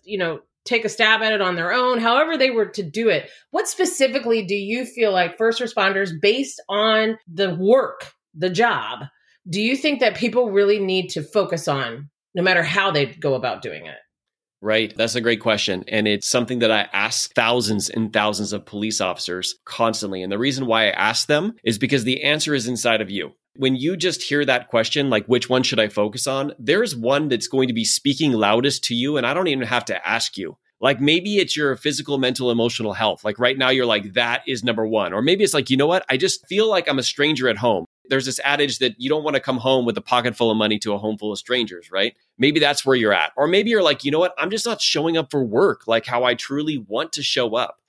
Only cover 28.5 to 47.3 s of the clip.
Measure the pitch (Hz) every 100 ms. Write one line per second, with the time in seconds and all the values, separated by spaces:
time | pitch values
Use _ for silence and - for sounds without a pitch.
28.5 | 110 139 - - 120 131 151 120 151 185
29.5 | 135 117 120 - 92 87 113 - - 87
30.5 | - _ _ 123 127 139 165 190 208 175
31.5 | - 147 131 147 135 143 143 127 127 127
32.5 | 117 117 - 110 98 110 90 107 104 123
33.5 | 135 131 131 123 107 101 95 117 123 -
34.5 | 127 120 113 110 110 92 95 131 190 202
35.5 | 151 127 131 147 180 - 135 185 - -
36.5 | 190 220 196 160 135 120 - 147 151 127
37.5 | 104 120 101 82 _ _ 131 127 127 143
38.5 | 143 143 113 127 107 127 151 151 139 -
39.5 | 131 120 131 120 107 - 123 120 110 117
40.5 | 110 107 104 110 101 107 107 107 98 -
41.5 | 123 110 90 85 92 107 - _ _ 131
42.5 | 151 147 143 135 131 110 95 78 - 151
43.5 | 185 208 226 170 139 143 151 175 175 160
44.5 | 214 226 220 - 160 160 165 - 147 127
45.5 | 104 190 120 - 113 120 123 123 120 -
46.5 | 139 151 147 101 110 160 - 139